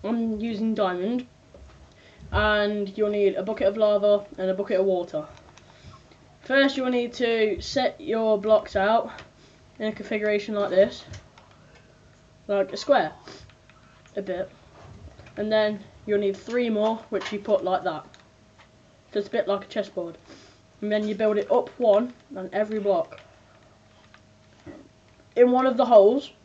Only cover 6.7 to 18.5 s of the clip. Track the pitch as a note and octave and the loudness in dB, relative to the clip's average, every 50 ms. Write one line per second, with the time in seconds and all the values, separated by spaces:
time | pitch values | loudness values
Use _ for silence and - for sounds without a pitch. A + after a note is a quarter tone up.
6.7 | C4+ C4+ B3+ B3+ B3 B3 A#3+ A#3+ - - B3 A3+ A3+ A3+ A3 G#3+ F#3+ E3+ - - | 0 -2 -2 0 0 -2 -2 -4 -4 -4 -2 0 2 2 2 0 0 -6 -8 -4
7.7 | - C4+ - - - - - - A3 A3+ A3+ A3 G#3+ G3+ G3 A3 A3 G#3 G#3+ - | -2 -2 -2 -2 -4 -6 -6 -4 -4 0 2 2 2 2 4 4 4 4 4 0
8.7 | - G3+ F#3+ G#3 A3+ A#3 - A3+ - - - - _ - - - - _ - - | -2 0 2 2 2 2 0 -2 -12 -16 -20 -20 _ -20 -20 -20 -20 _ -20 -20
9.7 | _ - G#3+ G#3+ G#3+ - G3 - A3+ G#3 G#3 G#3+ G#3 G#3 G3+ - G#3+ G3+ G3+ - | _ -6 -6 -6 -6 -8 -8 -6 -6 -2 0 0 0 -2 -2 -4 -4 -2 -2 2
10.7 | F3 F#3 G3+ A#3+ - - - - - - - - _ - - _ - _ - - | 4 4 4 4 2 -12 -16 -18 -20 -20 -20 -20 _ -20 -20 _ -20 _ -20 -20
11.7 | - - _ _ _ _ _ - _ _ _ _ _ _ _ - G3+ G3 F#3+ F#3+ | -20 -20 _ _ _ _ _ -20 _ _ _ _ _ _ _ -2 0 0 0 -2
12.7 | - G3+ - - C#4 A#3 E3 D3+ - - - - - - - - - _ _ _ | -4 -8 0 2 2 2 2 0 -6 -14 -20 -20 -20 -20 -20 -20 -20 _ _ _
13.7 | _ _ - - _ - _ - _ G#3 F#3+ F#3 F3+ F3+ F#3+ - - - - - | _ _ -20 -20 _ -20 _ -12 _ -10 -8 -6 -8 -8 -8 -10 -12 -20 -20 -20
14.7 | - - - - - - - - - - - - - - G#3+ G#3+ G#3+ A3 G#3+ G#3+ | -20 -20 -20 -20 -20 -20 -20 -20 -20 -20 -20 -18 -10 -8 -4 0 2 2 2 0
15.7 | G#3+ G3 - - - - - G#3+ G#3 G3+ G#3 G3 G3 - - - A#3 B3 B3 A#3 | -2 -6 -12 -18 -20 -16 -4 -2 -2 0 0 -2 -4 -4 -10 -4 -2 -2 0 0
16.7 | G#3+ G#3 G#3+ A3 A3+ A3 - - A3 F#3+ - - G#3 G3+ G3+ A#3 G#3 - - F#3 | 0 0 0 0 -2 -4 -8 -6 -6 -6 -6 -6 -8 -8 0 0 0 0 2 -2
17.7 | E3+ - - F3+ D#3 D3 - - - - _ _ _ _ _ _ | -2 -2 -2 -4 -6 -6 -12 -16 -20 -20 _ _ _ _ _ _